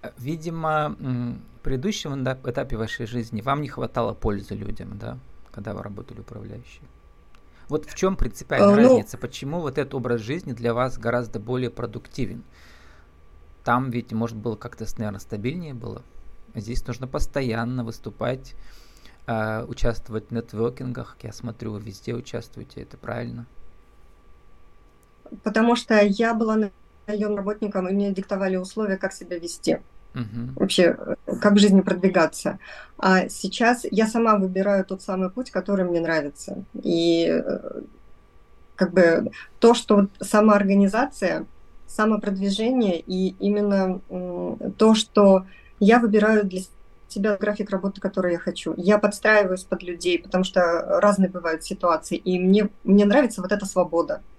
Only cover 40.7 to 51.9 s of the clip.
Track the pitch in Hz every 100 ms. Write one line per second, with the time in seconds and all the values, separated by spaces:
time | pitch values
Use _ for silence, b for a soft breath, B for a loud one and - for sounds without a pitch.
40.7 | 196 196 214 285 - 180 156 160 - -
41.7 | - - - 220 214 202 190 196 202 220
42.7 | 262 208 170 - 185 185 - 202 208 208
43.7 | 196 190 185 - 180 180 180 180 - -
44.7 | 190 220 220 - - 202 190 190 B B
45.7 | - 202 240 233 208 208 214 202 185 190
46.7 | - - - - 214 196 196 208 208 202
47.7 | 190 196 - - 196 180 175 180 175 -
48.7 | - 180 208 208 - 214 214 190 185 -
49.7 | 175 180 175 175 170 - 185 190 - 175
50.7 | 170 - 175 208 190 185 185 165 160 -
51.7 | - 175